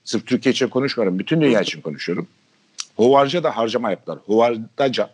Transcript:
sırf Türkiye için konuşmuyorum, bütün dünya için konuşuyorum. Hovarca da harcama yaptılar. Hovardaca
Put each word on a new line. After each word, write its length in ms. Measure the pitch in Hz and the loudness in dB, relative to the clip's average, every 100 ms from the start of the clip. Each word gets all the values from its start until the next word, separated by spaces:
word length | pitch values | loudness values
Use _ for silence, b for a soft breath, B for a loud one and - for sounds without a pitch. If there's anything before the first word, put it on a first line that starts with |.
sırf 220 | - 110 - | -6 -6 -2
Türkiye 260 | 127 135 | 0 0
için 160 | 117 123 | 0 0
konuşmuyorum, 500 | 127 135 - 98 92 | -2 -2 -2 0 -2
bütün 220 | - 160 | -2 2
dünya 200 | 143 107 | 4 2
için 200 | 85 78 | 0 -6
konuşuyorum. 480 | 78 71 - 101 - _ _ _ _ - - - | -10 -10 -6 -6 -8 _ _ _ _ -16 -12 2
Hovarca 460 | 120 139 139 175 | 4 6 4 0
da 140 | 156 113 | -2 -2
harcama 340 | 113 117 117 | -2 -2 -4
yaptılar. 280 | 90 - 78 - | -6 -8 -12 0
Hovardaca 840 | 110 117 113 113 - 139 107 104 | 2 2 0 -8 -2 -2 -2 -6